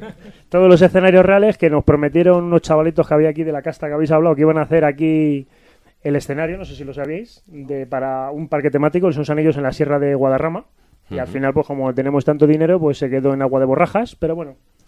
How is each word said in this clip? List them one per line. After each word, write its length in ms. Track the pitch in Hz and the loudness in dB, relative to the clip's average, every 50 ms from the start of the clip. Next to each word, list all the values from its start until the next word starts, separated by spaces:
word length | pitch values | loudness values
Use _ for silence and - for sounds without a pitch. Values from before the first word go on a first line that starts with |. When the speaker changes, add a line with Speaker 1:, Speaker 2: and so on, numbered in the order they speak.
| 208 220 - - - | -14 -16 -20 -20 -20
Speaker 1:
<laughs> 240 | - - _ _ _ | -20 -20 _ _ _
Todos 200 | - 180 185 185 | 0 4 6 6
los 120 | 180 160 | 8 8
escenarios 440 | 185 175 - 185 185 185 180 185 185 | 6 4 4 4 4 6 6 6 6
reales 320 | 185 196 202 208 220 196 | 6 4 4 4 2 2
que 120 | - 180 160 | 2 0 2
nos 140 | 147 147 - | 2 2 2
prometieron 600 | - 147 147 147 147 139 170 175 180 180 175 175 | 2 2 2 0 0 0 2 4 4 4 2 2
unos 160 | 175 170 165 | 0 0 0
chavalitos 460 | - - 160 156 156 165 156 170 160 | 0 2 0 0 0 0 0 -2 0
que 60 | - 156 | 0 0
había 160 | 151 156 160 | 2 2 0
aquí 140 | 147 156 165 | -2 -4 -6
de 80 | 160 | -6
la 100 | 151 139 | -6 -6
casta 260 | 135 165 - - 165 | -8 -8 -10 -8 -8
que 60 | 147 147 | -6 -4
habéis 180 | 151 160 143 | -4 0 0
hablado, 240 | 160 156 165 170 156 | 2 2 2 2 2
que 60 | 139 | 2
iban 160 | 151 156 160 | 2 2 2
a 60 | 160 147 | 0 0
hacer 220 | - 160 165 156 | 0 0 2 2
aquí 600 | 147 143 143 160 160 160 156 156 151 143 139 135 - _ _ _ _ _ _ _ _ _ _ - | 0 0 -2 -2 0 0 0 0 0 -2 -4 -6 -12 _ _ _ _ _ _ _ _ _ _ -6
el 120 | 147 143 | -4 -4
escenario, 420 | 139 - - 139 147 165 160 180 | -4 -4 -6 -6 -6 -6 -8 -8
no 80 | 185 185 | -10 -14
sé 100 | - 147 | -16 -16
si 80 | 131 143 | -16 -16
lo 100 | 135 131 | -14 -12
sabíais, 480 | 143 139 143 156 190 233 233 _ _ _ | -10 -10 -10 -10 -10 -12 -16 _ _ _
de, 400 | _ 165 147 139 131 143 135 135 | _ -20 -18 -14 -10 -10 -10 -8
para 420 | 123 143 131 127 135 131 131 131 135 | -8 -6 -6 -6 -6 -6 -6 -8 -8
un 160 | 147 147 160 | -10 -10 -8
parque 220 | - 165 147 139 147 | -6 -4 -2 -2 0
temático, 380 | 139 139 143 156 - 180 180 | 0 0 0 0 0 0 0
el 60 | 185 139 | 0 0
Señor 120 | 147 147 | -2 -4
de 40 | 151 | -4
los 60 | 151 | -2
Anillos 200 | 151 156 160 131 | 0 0 0 0
en 60 | 143 139 | 0 -2
la 80 | 127 - | -4 -2
Sierra 240 | - 156 143 147 143 | -2 -2 -2 0 0
de 140 | 143 143 139 | 0 0 0
Guadarrama. 520 | 131 135 135 131 131 151 160 165 208 277 _ _ _ _ _ _ _ _ - | 0 0 0 0 0 -2 -4 -6 -8 -12 _ _ _ _ _ _ _ _ -12
Y 80 | - 131 | -10 -10
al 60 | 127 | -10
Speaker 2:
Ujú. 80 | 85 98 | -8 -6
Speaker 1:
final, 200 | 135 135 135 135 | -4 -4 -2 0
pues 140 | 156 147 | -2 -2
como 260 | - 143 139 131 131 123 | -2 -4 -4 -4 -4 -4
tenemos 300 | 127 135 139 143 143 131 | -4 -2 -2 -2 0 0
tanto 220 | - 151 143 151 | 0 2 2 2
dinero, 320 | 147 156 156 160 160 180 185 | 2 4 2 2 2 2 0
pues 180 | 160 147 139 | 0 -2 -2
se 120 | - 147 127 | -2 -4 -4
quedó 240 | 131 135 131 139 135 | -2 -2 0 -2 0
en 80 | 135 | 0
agua 180 | 135 131 135 131 | -2 -2 0 0
de 60 | 131 | 0
borrajas, 500 | 131 135 143 175 170 - 208 240 240 - | 0 2 0 0 0 -2 -4 -4 -6 -6
pero 200 | - 170 160 165 | -6 -6 -6 -6
bueno, 200 | 175 160 143 131 _ _ _ _ _ _ | -8 -10 -14 -16 _ _ _ _ _ _